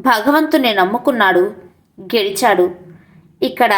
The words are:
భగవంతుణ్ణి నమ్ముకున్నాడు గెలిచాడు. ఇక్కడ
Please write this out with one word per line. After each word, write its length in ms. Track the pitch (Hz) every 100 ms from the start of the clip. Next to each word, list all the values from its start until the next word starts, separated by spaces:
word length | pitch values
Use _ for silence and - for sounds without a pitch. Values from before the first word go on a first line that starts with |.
| 254
భగవంతుణ్ణి 640 | 226 233 302 311 311 254
నమ్ముకున్నాడు 680 | 202 185 233 285 240 196 180 196 - - _ _ -
గెలిచాడు. 680 | 190 233 196 196 247 175 180 - - - _ - _ _
ఇక్కడ 320 | 254 - 233